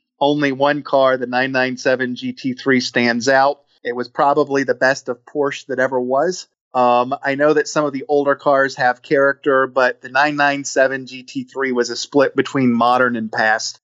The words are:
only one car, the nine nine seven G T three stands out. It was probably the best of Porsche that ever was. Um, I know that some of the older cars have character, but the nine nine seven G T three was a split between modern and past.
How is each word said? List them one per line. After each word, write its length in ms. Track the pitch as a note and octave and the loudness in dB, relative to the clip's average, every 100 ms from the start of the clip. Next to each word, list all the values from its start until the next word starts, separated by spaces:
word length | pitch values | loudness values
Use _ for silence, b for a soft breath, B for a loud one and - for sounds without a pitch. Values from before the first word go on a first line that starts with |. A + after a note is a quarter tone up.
| _ _ | _ _
only 340 | C#3+ D3 C#3+ | 0 0 0
one 280 | C3 C#3 D3 | 0 0 0
car, 360 | - C#3 C3+ B2+ | 0 2 2 2
the 100 | B2 | -2
nine 240 | B2 C3 | -2 -2
nine 240 | C3+ B2+ B2+ | 0 -2 -2
seven 400 | C#3 B2+ B2+ B2 | -2 0 -2 -6
G 160 | C3 | -8
T 220 | B2+ C3+ | -8 -8
three 260 | B2 C3+ B2+ | -4 0 0
stands 480 | B2 B2+ A#2+ A#2+ A#2+ | 0 0 0 0 2
out. 320 | C3+ C#3 D#3 _ _ | 2 2 0 _ _
It 140 | B2+ A#2+ | -8 -6
was 100 | A#2+ | -6
probably 560 | - C#3+ D3+ C#3 C#3 | 0 2 2 2 0
the 120 | B2+ B2 | 0 0
best 340 | C3 C#3 - | 0 0 -4
of 160 | B2 - | -10 -8
Porsche 400 | D3 C#3 C3+ - | -4 -4 -4 -6
that 140 | B2+ | -2
ever 200 | C3 C3 | -2 -2
was. 480 | B2 C3+ E3 F#3 - _ _ | -2 0 -2 -4 -12 _ _
Um, 440 | B2+ B2 B2 B2 C#3 | 0 2 2 0 -4
I 100 | C#3 | -4
know 180 | C#3 D3 | 0 2
that 140 | D3+ - | 2 0
some 180 | D#3 D3 | -2 -2
of 80 | |
the 100 | C3+ B2+ | -4 -2
older 280 | C#3+ C#3+ C3+ | 0 0 0
cars 400 | D3+ C#3 C3+ C3+ | 2 2 2 0
have 260 | B2+ B2 | -2 -2
character, 640 | - C#3+ C#3 C3 D3 C3 C3 | 0 2 2 0 0 2 2
but 360 | C3 B2 - | 2 0 0
the 80 | B2+ | -4
nine 260 | B2+ D3+ D3 | 0 0 2
nine 280 | C#3+ C#3+ | 0 0
seven 420 | C3+ C#3+ C3+ C3 B2+ | -2 0 0 0 -8
G 160 | C3 | -16
T 200 | B2+ C#3 | -12 -12
three 280 | B2+ C3 C3+ | -10 -6 -2
was 180 | B2 A#2+ | -2 -2
a 40 | A#2+ | -4
split 400 | - C#3+ C3+ - | -2 2 2 0
between 360 | C3+ C#3 B2+ | -2 0 0
modern 420 | A#2 A#2 B2+ B2+ A#2 | 2 2 2 2 0
and 160 | A2 | -4
past. 480 | A#2+ A2 A2 - - | -2 0 0 -4 -12